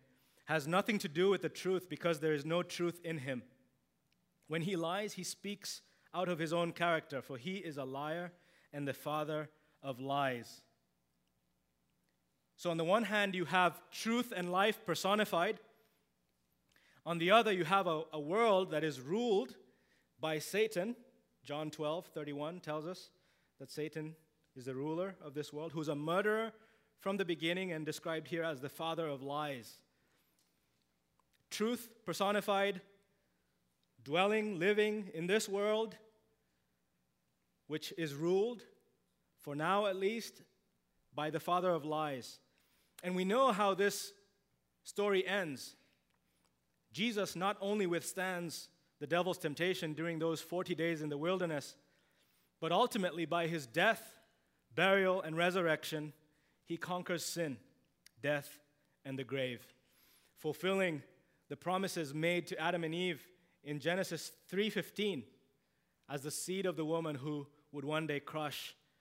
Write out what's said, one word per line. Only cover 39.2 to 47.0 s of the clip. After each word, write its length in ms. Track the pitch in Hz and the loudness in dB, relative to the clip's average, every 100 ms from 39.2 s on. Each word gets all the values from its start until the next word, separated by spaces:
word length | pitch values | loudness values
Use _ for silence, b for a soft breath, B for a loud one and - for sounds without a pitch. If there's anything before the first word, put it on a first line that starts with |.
| _ _ | _ _
for 160 | 147 143 | -8 0
now 300 | 165 202 208 | 2 4 2
at 100 | 190 | 0
least, 480 | 196 226 - - - _ _ _ _ _ _ | 0 0 -8 -14 -20 _ _ _ _ _ _
by 180 | 147 156 | -4 -2
the 100 | 151 | -2
father 300 | 175 180 185 | 2 4 4
of 140 | 165 | 2
lies. 540 | 151 151 151 131 - - _ b b b b b | 2 -2 -2 -4 -10 -16 _ b b b b b
And 120 | 180 | -2
we 120 | 185 185 | 0 4
know 260 | 240 269 | 6 6
how 220 | 196 202 | 4 2
this 400 | 185 202 - - - _ _ _ _ _ _ | 4 2 0 -8 -14 _ _ _ _ _ _
story 440 | - - 202 190 180 | -10 0 2 4 2
ends. 500 | 202 165 131 - - _ _ _ _ _ _ _ _ _ _ _ | 0 -2 -6 -12 -18 _ _ _ _ _ _ _ _ _ _ _
Jesus 460 | 117 | -4